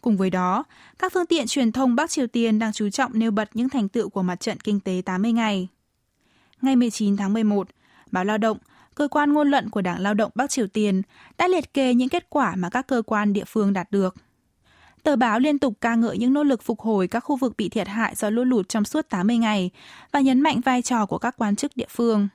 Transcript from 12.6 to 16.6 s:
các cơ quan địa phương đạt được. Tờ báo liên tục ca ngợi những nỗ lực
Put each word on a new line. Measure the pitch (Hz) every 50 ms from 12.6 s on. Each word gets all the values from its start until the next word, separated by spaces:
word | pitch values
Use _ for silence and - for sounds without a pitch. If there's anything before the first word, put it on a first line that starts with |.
| 180 175
các | - 247 262
cơ | - 269 240 220
quan | - 220 208 208 208 196
địa | 208 -
phương | - - 220 208 196 202
đạt | 190 170 _
được. | - 202 190 185 - - _ _ _ _ _ _ _ _ _ _ _ _ _ _ _ _ _
Tờ | 311 285
báo | 226 254 233 208 233
liên | 254 311 294 277
tục | - 262 208 _
ca | - 233 233
ngợi | 226 233 220 -
những | 190 233 254 269
nỗ | 294 302
lực | 285 262 220